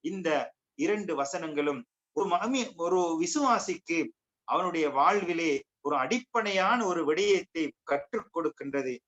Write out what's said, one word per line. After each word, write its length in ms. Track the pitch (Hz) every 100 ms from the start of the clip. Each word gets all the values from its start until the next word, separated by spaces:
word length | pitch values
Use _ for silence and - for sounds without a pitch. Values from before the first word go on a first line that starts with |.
இந்த 520 | - 190 165 147 - _ _
இரண்டு 480 | - 165 208 196 139
வசனங்களும் 600 | 139 180 165 147 147 135 120 _ _
ஒரு 160 | - 190
மஅமி-, 480 | 175 214 262 233 165
ஒரு 420 | 170 185 175 160
விசுவாசிக்கு 880 | 170 302 269 226 - 170 - 170 165 - _ _
அவனுடைய 460 | - 143 180 165 151
வாழ்விலே 720 | 135 156 202 175 165 165 135 - _
ஒரு 160 | 143 143
அடிப்படையான 920 | 131 247 - 233 208 190 185 240 202
ஒரு 180 | 170
விடயத்தை 680 | 147 156 208 190 175 165 151 -
கற்றுக் 560 | - 143 - 220 - 165
கொடுக்கின்றது. 600 | 156 - 139 139 131 123